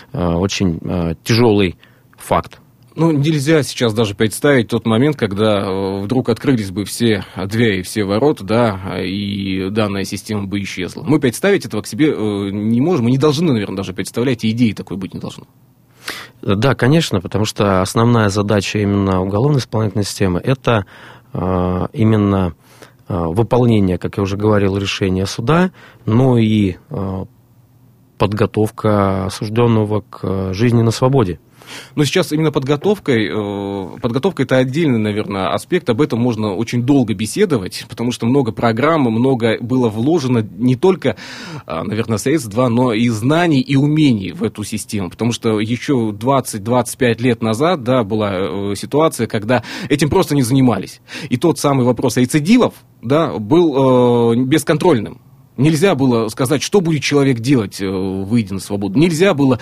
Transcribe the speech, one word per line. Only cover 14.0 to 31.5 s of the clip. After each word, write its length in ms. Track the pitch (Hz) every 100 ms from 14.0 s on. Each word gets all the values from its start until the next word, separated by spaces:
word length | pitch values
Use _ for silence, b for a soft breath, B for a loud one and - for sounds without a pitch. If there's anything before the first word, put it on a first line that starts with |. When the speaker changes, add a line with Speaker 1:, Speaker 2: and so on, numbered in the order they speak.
| 95 - 127 120
Speaker 2:
и 60 | 110
идеи 220 | 117 117
такой 260 | 95 - 92
быть 160 | 92
не 60 | 82
должно. 260 | - - - _ _ _ _ B B B B -
Speaker 1:
Да, 320 | - 98 135
конечно, 480 | 117 123 165 156 98
потому 240 | 87 98 107
что 340 | - 101 95
основная 480 | 95 113 117 120 107
задача 500 | 101 101 107 92 107
именно 440 | 101 101 98 92
уголовно-исполнительной 800 | 98 101 139 143 - 110 110 107
системы — 340 | 101 - 98 90
это, 400 | - - - 113 - B B B _
э, 540 | 95 92 92 90 90 -
именно, 600 | - 110 110 101 98 90 - B B B B -
э, 60 | 87
выполнение, 800 | 82 85 107 123 123 107 95 87
как 220 | 90 -
я 40 |
уже 140 | 98 98
говорил, 400 | 107 101 98 98
решения 480 | 98 - 98 92
суда, 460 | 95 - 117 160 185 B B B
но 320 | - 113 131 120
и, 400 | 110 107 98 90 -
э, 340 | 98 95 95 90 _ _ _ _ _ _ _ _ -
подготовка 1080 | 101 104 104 - 107 - 107 104 98 95
осужденного 800 | 95 - 110 113 120 110 104 107
к, 180 | - -
э, 300 | - 95 95
жизни 300 | 92 120 117
на 80 | 113
свободе. 500 | - 131 135 98 80 _